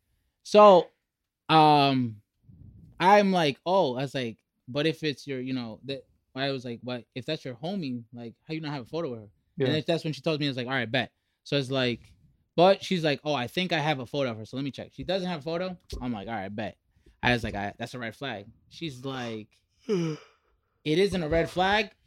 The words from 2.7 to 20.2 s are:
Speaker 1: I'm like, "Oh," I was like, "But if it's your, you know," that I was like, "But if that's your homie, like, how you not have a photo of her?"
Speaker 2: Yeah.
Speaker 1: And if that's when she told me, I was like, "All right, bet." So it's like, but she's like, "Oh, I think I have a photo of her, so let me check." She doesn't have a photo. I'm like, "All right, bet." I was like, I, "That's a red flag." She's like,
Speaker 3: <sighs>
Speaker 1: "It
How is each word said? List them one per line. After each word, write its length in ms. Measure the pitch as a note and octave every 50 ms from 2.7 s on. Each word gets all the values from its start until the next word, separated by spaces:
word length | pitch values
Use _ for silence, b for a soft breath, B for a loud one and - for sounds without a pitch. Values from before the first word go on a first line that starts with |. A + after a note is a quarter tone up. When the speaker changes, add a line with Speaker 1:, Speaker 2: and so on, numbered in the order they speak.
| - - - - - -
Speaker 1:
I'm 320 | E3 F#3 G#3 G#3 G3+ G3
like, 280 | F#3+ F3+ E3 D3 C3+ - - E3
"Oh," 280 | F#3 G3 E3+ C3+ A#2+
I 60 | B2
was 140 | C#3 C3+ -
like, 220 | C#3 B2+ A#2 G#2+ - _ _ _ _ _ -
"But 200 | B2 C#3+ D3+ D#3+
if 160 | D#3 - D#3
it's 240 | D3+ C3+ - - C#3+
your, 120 | C#3 B2+
you 140 | B2+ C3 C3
know," 260 | B2+ A#2+ A2+ G#2 - -
that 200 | B2+ C3+ C3 - _ _ _ _ _ -
I 140 | C3 C#3 C#3
was 140 | C#3 C3 A#2+
like, 140 | B2 A#2 A2
"But 220 | - B2 B2 A#2+ A2 _ -
if 120 | C3 A#2 -
that's 180 | D#3 D#3 -
your 80 | C#3 A#2+
homie, 460 | A2 C3+ E3+ G3+ G3+ D#3+ C3+ B2 A#2+ A#2 - -
like, 200 | A#2 A#2+ A#2 G#2 _ _ -
how 80 | D#3+
you 60 | D#3
not 100 | D#3+ D3
have 120 | D3 C#3 A2+
a 40 | -
photo 260 | D3 E3 E3+ C#3 A#2+
of 60 | A2+
her?" 80 | G#2 G#2 _ _ _ _ _ -
Speaker 2:
Yeah. 100 | C3+ B2+
Speaker 1:
And 80 | D3+
if 100 | D#3 -
that's 180 | - E3+ D#3 -
when 100 | D#3+ D3
she 80 | -
told 180 | - E3+ D#3 C#3+
me, 80 | D3 C#3+
I 20 |
was 80 | B2+ B2+
like, 80 | A#2+ A#2+
"All 60 | C3+
right, 180 | C3 A#2 A2+
bet." 200 | A#2+ B2+ A#2+ - _ _ _ _ _ _ -
So 120 | - D3
it's 140 | C#3+ C3+ B2
like, 320 | C3+ C3 B2+ B2 A#2+ - - - - _ _ _ _ _ _ _ _
but 280 | - E3+ F#3+ G3 - -
she's 200 | - F#3+ F3 D#3
like, 160 | D3+ C#3 B2+ -
"Oh, 120 | D3+ D3
I 100 | B2+ B2
think 280 | A#2 - F3+ F#3 F3 F3
I 60 | D#3
have 200 | C#3+ D#3 D3+ C3
a 80 | B2 -
photo 240 | - C#3+ C#3 B2
of 60 | A2 G#2+
her, 80 | A2
so 120 | - - B2+
let 60 | C#3+
me 80 | C#3
check." 180 | - - G#2 - -
She 100 | - C3
doesn't 240 | C#3+ F#3 G3 F3+ F3+
have 120 | F3 D3+
a 20 | B2+
photo. 340 | D#3+ E3 E3+ F#3 F#3 F3+ F3 _ - - -
I'm 100 | B2 B2+
like, 160 | A#2 G#2 F#2+ G#2
"All 60 | A2+
right, 160 | G#2 F#2+ F#2+
bet." 280 | G#2 A2 G#2+ F#2 - _ _ _ _ _ _ - - _
I 120 | - B2 B2
was 100 | A#2 A2
like, 100 | G#2+ F#2
I, 200 | G2+ G2+ G2+ - -
"That's 160 | A#2 A#2 -
a 60 | B2+
red 160 | A#2 A2+ -
flag." 300 | - C#3 C3+ A#2 G2+ G2+ A2+ - _ _ _
She's 360 | - - E3+ D#3+ C3 B2 B2+
like, 420 | C3+ C3+ B2+ B2 A#2 A2+ A2 G#2+ - _ _ _ _
Speaker 3:
<sighs> 180 | _ _ _ -
Speaker 1:
"It 300 | G#3+ F3+ E3 D#3+ D3+ -